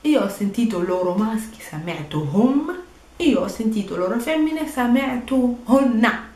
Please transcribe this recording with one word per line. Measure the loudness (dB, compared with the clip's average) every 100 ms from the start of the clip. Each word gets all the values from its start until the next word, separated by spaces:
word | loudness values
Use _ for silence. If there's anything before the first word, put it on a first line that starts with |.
Io | 4 2
ho | 2
sentito | -2 -4 0 0 0
loro | 0 0 0
maschi, | 0 0 -2 -6 -16
sami'tuhum. | -12 -10 -8 -8 -4 -4 0 2 4 2 -2 -8 -12 -20 -20 -2
Io | 2 2
ho | -2
sentito | -2 -2 -2 -4 -4
loro | -2 -2
femmine, | -2 0 0 0 -4
sami'tuhunna. | -2 2 2 2 -4 -2 0 0 -2 2 4 4 4 2 0 -12